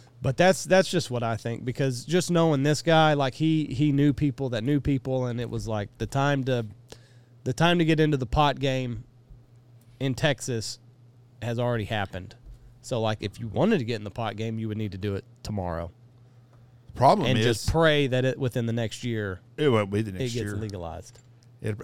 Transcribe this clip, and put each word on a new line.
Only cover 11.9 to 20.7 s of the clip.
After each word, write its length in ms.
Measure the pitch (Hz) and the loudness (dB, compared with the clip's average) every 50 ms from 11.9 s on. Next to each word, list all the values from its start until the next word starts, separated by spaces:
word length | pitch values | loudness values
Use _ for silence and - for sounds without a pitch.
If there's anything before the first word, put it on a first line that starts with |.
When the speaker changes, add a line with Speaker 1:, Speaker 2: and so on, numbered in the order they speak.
| 113 107 101 - - 92 92 98 - - - - - - - - - - | -2 -2 -2 -4 -6 -10 -12 -12 -16 -20 -20 -20 -20 -20 -20 -20 -20 -18
Speaker 1:
So, 220 | - - 135 117 110 | -10 -6 -4 -2 0
like, 160 | 110 107 104 | 0 -2 -2
if 180 | - 104 - - | -4 -8 -8 -8
you 80 | 120 113 | -10 -6
wanted 300 | 98 104 147 208 233 175 | -2 0 2 2 2 2
to 40 | 120 | 0
get 120 | 107 120 | -2 -4
in 80 | 107 107 | -6 -6
the 60 | 101 | -8
pot 260 | - - 117 110 107 | -8 -6 -6 -6 -6
game, 220 | 107 110 113 110 110 | -6 -6 -6 -6 -4
you 80 | 110 110 | -6 -4
would 100 | 107 107 | -4 -4
need 140 | 110 104 92 | -6 -6 -6
to 60 | 95 | -6
do 160 | 92 104 98 | -4 -4 -4
it 100 | 95 - - - _ - | -4 -6 -10 -16 _ -10
tomorrow. 480 | - 113 101 92 87 85 82 85 85 - _ - - _ - - - _ - - _ _ - - - - - _ - - | -8 -6 -4 -4 -4 -4 -4 -6 -8 -12 _ -20 -20 _ -20 -20 -20 _ -20 -20 _ _ -20 -20 -20 -20 -20 _ -14 -2
Speaker 2:
Problem 340 | - 120 139 180 214 160 120 | 2 4 6 6 6 4 2
Speaker 1:
And 100 | 131 113 | 2 4
Speaker 2:
is 60 | 110 | 4
Speaker 1:
just 260 | 120 113 104 - - | 2 2 0 0 0
pray 360 | - 160 165 160 151 147 143 | 2 4 4 4 4 4 2
that 180 | 131 120 127 127 | 2 2 0 0
it, 140 | 131 127 - | 0 0 -2
within 280 | 139 123 - 127 117 | -2 -4 -2 -2 -2
the 60 | 117 113 | -2 -2
next 320 | 117 117 107 - - - | -2 -4 -4 -6 -8 -6
year, 360 | 123 117 110 104 101 92 90 - - - - | -4 -4 -4 -4 -4 -6 -8 -12 -12 -4 0
Speaker 2:
it 100 | 147 147 | 2 4
won't 220 | 120 110 104 98 | 4 4 4 2
be 100 | 98 104 113 | 0 -2 -2
the 60 | 107 | -2
Speaker 1:
it 80 | 95 92 | -4 -6
Speaker 2:
next 120 | 135 123 117 | -4 -4 -4
Speaker 1:
gets 120 | 123 110 | -4 -6
Speaker 2:
year. 100 | 104 104 | -6 -6
Speaker 1:
legalized. 600 | 104 107 107 | -6 -6 -8